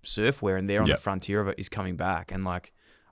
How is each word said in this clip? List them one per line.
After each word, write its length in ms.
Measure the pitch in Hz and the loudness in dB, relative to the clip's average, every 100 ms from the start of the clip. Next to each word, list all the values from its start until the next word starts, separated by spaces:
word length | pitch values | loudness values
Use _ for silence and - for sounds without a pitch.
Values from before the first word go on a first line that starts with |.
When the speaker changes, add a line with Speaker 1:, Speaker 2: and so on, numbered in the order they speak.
Speaker 1:
surfwear 540 | - - 113 131 104 95 | -6 2 2 2 0 0
and 120 | 98 | 2
they're 120 | 101 | 4
on 60 | 107 | 4
Speaker 2:
Yeah. 80 | - | 2
Speaker 1:
the 60 | |
frontier 380 | - 95 - 101 | 0 -4 0 0
of 60 | 98 | 0
it 60 | - | -4
is 120 | - | -6
coming 260 | - 95 85 | -4 -4 -2
back. 360 | 90 87 90 | 0 0 -2
And, 120 | 95 95 | -4 -2
like, 260 | 90 - _ _ _ _ | -4 -8 _ _ _ _